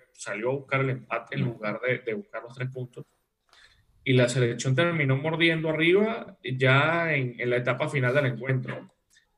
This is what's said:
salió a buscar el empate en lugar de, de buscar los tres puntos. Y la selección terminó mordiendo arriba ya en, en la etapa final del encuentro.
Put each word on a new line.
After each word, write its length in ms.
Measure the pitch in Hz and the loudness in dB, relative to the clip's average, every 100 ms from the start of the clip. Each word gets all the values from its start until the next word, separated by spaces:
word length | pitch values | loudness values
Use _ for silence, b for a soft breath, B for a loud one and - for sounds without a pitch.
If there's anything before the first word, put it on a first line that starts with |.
| _ | _
salió 380 | - - 101 117 | -16 -10 -4 -2
a 40 | 139 | -4
buscar 260 | 139 135 | -2 0
el 100 | 135 | 0
empate 440 | 131 - 117 - 135 | -2 -4 -6 -4 -2
en 60 | |
lugar 400 | 127 113 107 107 | -2 -2 -6 -4
de, 160 | 127 120 | -2 -2
de 160 | - | -4
buscar 300 | 107 101 113 | -6 -8 -12
los 100 | 120 | -12
tres 160 | 131 131 | -8 -8
puntos. 340 | 131 123 - - _ _ _ _ b b b _ _ - | -8 -10 -12 -20 _ _ _ _ b b b _ _ 2
Y 60 | |
la 160 | 127 120 | 4 4
selección 460 | 135 123 117 135 131 | 2 0 0 0 2
terminó 420 | 170 165 135 135 | 2 2 0 0
mordiendo 500 | 156 160 165 160 160 | 0 0 2 2 0
arriba 720 | 151 165 190 208 226 - - | 2 4 4 4 -2 -10 -12
ya 680 | - 131 131 135 151 170 165 147 | -8 0 4 6 4 2 0 0
en, 260 | 127 117 | -2 -4
en 80 | 123 | -2
la 80 | 123 | 0
etapa 320 | 131 127 151 | 0 -2 -2
final 240 | 147 127 | 0 0
del 140 | 139 131 | 2 0
encuentro. 680 | 107 127 131 131 127 - _ _ b _ | -2 -2 -2 -4 -10 -12 _ _ b _